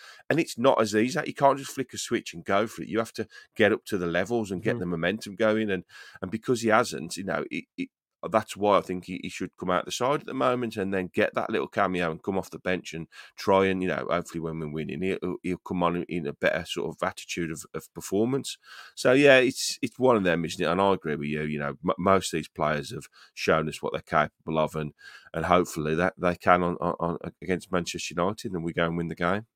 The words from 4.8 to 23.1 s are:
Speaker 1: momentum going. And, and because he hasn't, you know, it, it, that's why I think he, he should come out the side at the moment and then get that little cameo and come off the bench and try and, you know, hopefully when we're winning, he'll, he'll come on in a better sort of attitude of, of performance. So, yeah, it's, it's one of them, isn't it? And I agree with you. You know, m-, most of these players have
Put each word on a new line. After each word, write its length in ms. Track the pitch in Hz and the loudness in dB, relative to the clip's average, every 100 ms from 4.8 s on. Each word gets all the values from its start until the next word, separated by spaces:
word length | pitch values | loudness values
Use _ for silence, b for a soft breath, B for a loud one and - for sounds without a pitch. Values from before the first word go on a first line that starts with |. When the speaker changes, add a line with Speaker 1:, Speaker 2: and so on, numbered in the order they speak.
| 87 | -2
Speaker 1:
momentum 480 | 85 85 110 104 92 | -2 0 -2 -6 0
going. 340 | 110 110 107 | 2 2 0
And, 140 | 92 - B B B | -2 -6 B B B
and 80 | 92 | -8
because 320 | 110 - 120 | -6 -2 0
he 60 | 113 | 4
hasn't, 460 | 110 117 71 85 87 | 4 2 -4 -8 -8
you 100 | 98 | -4
know, 200 | 78 71 | -4 -4
it, 140 | - - - | -6 -8 -10
it, 120 | 87 _ _ - 85 | -10 _ _ -14 0
that's 260 | 110 - 95 | 0 0 -2
why 180 | 104 92 | 4 4
I 60 | |
think 240 | 85 90 90 | 2 -6 -6
he, 140 | 92 | -10
he 80 | 90 | -10
should 220 | - 87 - | -8 -8 -6
come 140 | 90 | 0
out 160 | 90 - | 0 0
the 60 | |
side 300 | - 123 147 | -4 -2 -2
at 40 | - | -4
the 80 | |
moment 440 | 131 131 123 117 110 | -2 0 0 -2 -4
and 140 | 95 | -2
then 200 | 95 90 | -2 -2
get 220 | - 101 - | 0 0 0
that 160 | - | -2
little 160 | 104 69 | -2 -2
cameo 420 | - 98 90 85 | 0 0 0 -2
and 140 | 78 | -4
come 160 | - 95 | -4 -4
off 100 | - | -4
the 80 | - | -6
bench 380 | 90 92 - 80 | -4 -4 -4 -12
and 100 | 80 B B - | -12 B B -6
try 320 | - 95 95 | 2 4 4
and, 160 | 92 | 2
you 40 | 92 | 0
know, 200 | 71 - | -2 0
hopefully 300 | 87 - 82 | -2 -2 -6
when 200 | 80 80 | -6 -6
we're 80 | 76 | -6
winning, 280 | 76 71 76 | -6 -6 -4
he'll, 320 | 95 - 90 - | -2 -2 -4 -4
he'll 140 | 90 87 | -4 -6
come 240 | - 92 | -4 0
on 180 | 85 87 - | 0 0 -2
in 160 | 87 71 | -4 -6
a 80 | |
better 320 | - 90 82 85 | -2 0 0 -4
sort 240 | - 80 | -6 -6
of 140 | 78 90 | -2 -4
attitude 440 | - - 92 80 | -4 -10 -6 -6
of, 120 | 80 - 80 | -6 -10 -12
of 180 | - | -12
performance. 640 | 85 - 98 117 135 - - B B B B | -14 -4 0 0 -2 -6 -12 B B B B
So, 160 | 131 | 4
yeah, 240 | 131 143 131 | 8 10 8
it's, 400 | 127 - - - | 6 0 -4 -4
it's 160 | 120 - | -6 2
one 160 | 127 113 | 4 6
of 80 | |
them, 200 | 92 82 | 4 2
isn't 160 | 80 - 80 | 0 -2 0
it? 20 | |
And 140 | 87 | 4
I 120 | 98 | 4
agree 220 | 92 78 73 | 2 0 -4
with 120 | 73 | -4
you. 160 | 76 | -4
You 160 | 76 73 | -2 -4
know, 180 | 71 71 87 | -4 -4 -4
m-, 80 | - | 0
most 340 | 95 95 - | 4 4 2
of 60 | 80 | -6
these 80 | 78 | -6
players 420 | - 76 76 69 76 | -2 0 0 -4 -10
have 100 | - | -14